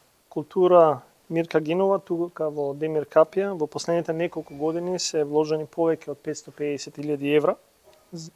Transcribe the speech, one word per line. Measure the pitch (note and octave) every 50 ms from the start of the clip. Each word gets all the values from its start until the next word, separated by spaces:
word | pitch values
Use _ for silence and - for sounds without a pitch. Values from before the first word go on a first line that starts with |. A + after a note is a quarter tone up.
| _ _ _ _ _ -
култура | - E3 D3+ - - F#3+ F#3 F3+ F3+ F3 E3 D#3 D3 C3 - _ _ _ _ -
Мирка | E3 E3 E3 E3 - D#3+
Гинова, | D#3 D3+ E3 F#3 F#3+ G3 G3 F#3+ -
тука | - F3+ E3 E3+ F3 - - D#3+ D#3
во | D3 D3+ C#3+ C#3 C#3
Демир | C#3+ D#3 D#3 D#3 D3+ C#3+
Капија, | - - D#3+ D#3 - - F#3 G3 G3+ G3
во | E3+ D3+ D3
последните | - D3+ - - E3+ E3+ D#3+ - D#3+
неколку | D#3+ E3+ E3+ - E3 D3+ - D3 C#3
години | D3 D#3+ D#3+ E3+ F3 F3+ F#3 F3
се | - - - D#3+ D3+
вложени | C#3+ D3 D3+ D#3 D3+ D#3 D#3 D#3 D3
повеќе | - - E3 E3 D#3+ D#3 - - C#3+
од | -
петсто | - D#3 D3+ - - -
педесет | C3+ - D3 D3 D3 C3+ - D3+ - -
илјади | D3 D3+ D3 C#3 C#3 C#3+ D3 D3+
евра | C#3+ E3+ G#3 - _ _ _ _ _ _ _ _ _ _
з-, | - E3 D#3+ E3+ _